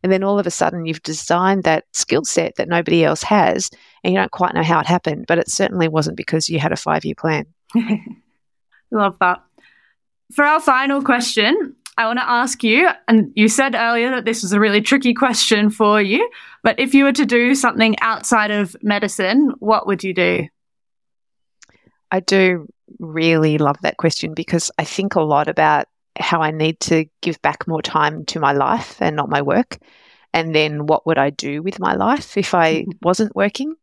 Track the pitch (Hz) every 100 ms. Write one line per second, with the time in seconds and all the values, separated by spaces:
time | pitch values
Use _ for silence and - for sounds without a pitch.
0 | 185 190 196 202 175 - 175 175 160 156
1 | - 156 - 175 185 196 165 156 _ -
2 | - 262 294 - - - - 170 170 170
3 | 156 160 - 208 151 - 185 _ _ _
4 | 180 185 190 - 180 - 165 165 151 175
5 | - 151 - 170 - - 196 185 165 156
6 | 151 - - 160 156 165 151 - - 156
7 | 156 - 165 151 151 _ _ 233 233 220
8 | - - _ _ _ _ _ _ _ 220
9 | 196 190 180 180 _ _ _ _ _ _
10 | _ _ _ - 285 311 311 254 277 277
11 | 277 247 240 - 214 381 330 - - -
12 | 226 240 247 240 254 - 226 240 349 -
13 | - 226 175 - 220 226 269 240 233 233
14 | 240 254 226 226 190 202 214 208 214 277
15 | 247 240 262 233 - 214 208 214 214 214
16 | 202 247 480 - - - 247 - 262 269
17 | 277 277 277 233 240 269 240 - 226 214
18 | 226 220 - 220 208 208 185 - 208 202
19 | 202 - 185 247 285 - 202 214 - 190
20 | 190 180 175 175 151 _ _ _ _ _
21 | _ _ _ _ _ _ - _ _ _
22 | _ 185 185 190 185 175 147 _ _ -
23 | 165 160 165 160 156 151 143 143 - -
24 | 165 - 165 156 165 170 - - 156 -
25 | 196 175 156 147 151 151 156 147 - _
26 | _ - - 170 156 156 156 160 - 165
27 | 156 _ - 160 147 - - 160 - 156
28 | 151 156 151 165 139 143 135 226 - -
29 | 170 151 139 143 143 185 247 - _ _
30 | _ _ _ 170 165 156 151 147 151 156
31 | 165 151 139 143 135 147 180 196 180 -
32 | 196 - - 202 190 180 165 160 - 190
33 | 175 185 214 - 202 - 294 320